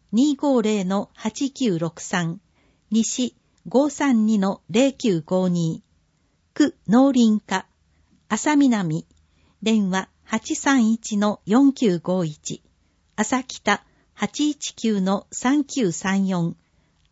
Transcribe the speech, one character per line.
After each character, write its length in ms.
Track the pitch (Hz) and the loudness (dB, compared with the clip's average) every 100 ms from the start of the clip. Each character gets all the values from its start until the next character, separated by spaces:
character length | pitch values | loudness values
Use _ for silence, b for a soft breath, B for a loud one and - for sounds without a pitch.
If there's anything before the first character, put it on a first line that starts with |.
| _ | _
二 240 | 208 294 277 | 0 2 2
五 260 | 294 254 | 0 2
零 260 | 214 214 185 | 2 0 -2
の 220 | 196 - | -4 -6
八 380 | - 220 - 277 | -8 -8 -6 -6
九 260 | - 254 165 | -2 -2 -2
六 220 | 165 - | -4 -8
三。 380 | - 185 165 180 _ _ _ _ - | -6 -4 -4 -8 _ _ _ _ -4
西、 440 | 220 220 - 240 - _ _ 175 | -2 -2 -4 -6 -8 _ _ -2
五 240 | 240 294 | 0 0
三 360 | - 285 226 214 | 0 0 2 2
二 120 | 220 | 2
の 240 | 190 - - | 0 -4 -2
零 240 | 202 269 | 0 2
九 280 | 269 233 165 | 0 -2 -2
五 280 | 151 185 185 | 0 0 0
二。 340 | 175 165 - - _ _ _ _ _ _ | 0 -2 -4 -12 _ _ _ _ _ _
区 220 | - 196 - - | 0 0 -2 2
農 240 | 233 277 | 4 4
林 300 | 254 226 214 | 4 4 2
課。 240 | - 190 - _ _ _ _ _ - | -2 -8 -8 _ _ _ _ _ -6
朝 260 | 214 311 294 | -4 2 4
南、 500 | 277 220 175 160 - _ _ _ _ - | 4 2 -2 -4 -8 _ _ _ _ -6
電 260 | 208 220 190 | 0 0 0
話 200 | 190 190 _ | -2 -6 _
八 320 | - 220 - 320 | -8 -8 -6 -4
三 360 | 285 277 220 | 2 4 2
一 260 | 226 - 202 | 0 -2 -2
の 240 | 208 - - | -2 -2 0
四 280 | 233 277 | 4 4
九 260 | 262 233 175 | 4 0 0
五 260 | 175 185 165 | -2 -2 -4
一。 380 | 151 - - _ _ _ _ _ - | -8 -12 -14 _ _ _ _ _ -6
朝 280 | 214 262 | -2 -4
北、 420 | 262 - - 202 _ _ _ | -6 -6 -2 -2 _ _ _
八 360 | - 202 - 302 | -8 -6 -2 -4
一 240 | 285 - | -4 -10
九 260 | - 226 202 | -6 -2 0
の 260 | 185 202 - | 0 -2 -6
三 320 | - 254 294 | -4 0 0
九 280 | 277 277 196 | -2 -2 -2
三 360 | 160 196 196 190 | -2 -2 0 0
四。 280 | 185 170 - _ _ _ _ _ | -2 -2 -6 _ _ _ _ _